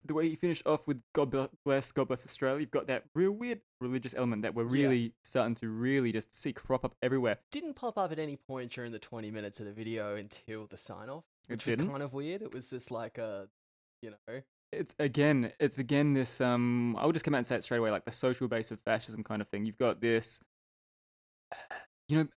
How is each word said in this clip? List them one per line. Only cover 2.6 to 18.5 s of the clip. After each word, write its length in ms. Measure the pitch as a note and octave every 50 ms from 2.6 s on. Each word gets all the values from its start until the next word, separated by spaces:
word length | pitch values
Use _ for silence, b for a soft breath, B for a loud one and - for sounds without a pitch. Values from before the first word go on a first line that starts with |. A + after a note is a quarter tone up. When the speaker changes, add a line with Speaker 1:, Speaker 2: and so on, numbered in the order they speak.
Speaker 1:
You've 100 | D3+ B2
got 160 | - - -
that 160 | - B2+ - - - _
real 180 | D#3 F3+ G3
weird 300 | G3+ G#3+ A#3+ B3 A#3 - _ _ _ _
religious 360 | B2 B2 B2+ C3 A#2 B2+ -
element 260 | B2+ B2+ A#2+ A2+ G#2
that 120 | A2 G#2+ -
we're 80 | A#2 A#2
Speaker 2:
Yeah. 240 | A#2+ B2+ C#3 C#3+
Speaker 1:
really 260 | C3+ C3 A#2+ A#2 A2+ - _ _
starting 300 | - - B2+ A#2 A#2 A#2
to 140 | - - A2+
really 420 | A2 A2+ A#2+ C3 C#3 C#3 B2+ A#2
just 220 | G#2+ A2 - _ -
see 200 | - - D#3 A#2
crop 300 | - - - C3 B2+ -
up 120 | B2 - _ -
everywhere. 340 | B2+ C3 C3 B2 A2+ G2+ - _ _
Speaker 2:
Didn't 240 | - C#4+ E4+ D#4 C#4
pop 220 | - - A#3+ G#3 G#3
up 120 | F#3+ E3+
at 60 | D#3 D#3
any 160 | D#3 D3+ C#3+
point 360 | - _ - C3 C3 B2+ A#2+
during 200 | - B2+ A#2+ A#2
the 80 | A#2 G#2+
twenty 300 | - - - A#2 A2 G#2+
minutes 280 | G#2+ A2 G#2 G#2 G#2 -
of 80 | A2
the 60 | G2+ G2+
video 420 | A2 A2 A2+ A2+ A2+ G#2 G#2 G#2
until 500 | G#2+ G2+ G#2 - - _ - A2 A2 G#2+
the 100 | - -
sign-off, 460 | F#2 - - F#2 F#2 G#2+ B2 C#3 E3 - _ _ _ _
Speaker 1:
It 60 | - A#2+
Speaker 2:
which 120 | A2+ -
was 80 | A#2+ A2+
Speaker 1:
didn't? 160 | A#2 D#3+ G#3
Speaker 2:
kind 100 | C#3 C#3 C#3+
of 100 | C3+ B2+
weird. 280 | C#3 C#3+ D#3 F3+ G3+
It 120 | G#3+ - -
was 160 | - - -
just 180 | C3+ B2 - -
like 280 | - A2+ A#2 A#2 _ B2
a, 280 | A2+ A2 G2+ G2 G2 G2+ _ _ _ _ _ _ _ _ _ _
you 100 | - A2 G#2 G#2 _
know. 140 | - A#2 C3+ C3 _ _ _ _ _
Speaker 1:
It's 240 | - - D#3 - - -
again, 520 | D3+ C#3+ A#2 D3 C#3+ D3+ D3 C3+ A#2+ A2 - _
it's 180 | D3 C#3 - C#3
again 340 | C3 A#2 D3 C#3+ D3 D3 C#3
this, 260 | C3+ B2+ B2 - -
um, 540 | C3 B2 B2 A#2+ B2 A#2+ A#2+ B2 A#2+ A#2+ A2+
I 80 | - -
would 80 | D#3 E3+
just 120 | D#3+ -
come 100 | E3 D3
out 40 | B2+
and 80 | A#2+
say 100 | - B2+
it 60 | G#2+ -
straight 160 | - B2 A#2
away, 120 | A2+ A2
like, 140 | G#2 F2+ -
the 60 | -
social 360 | - - - B2+ B2 - C3
base 240 | A#2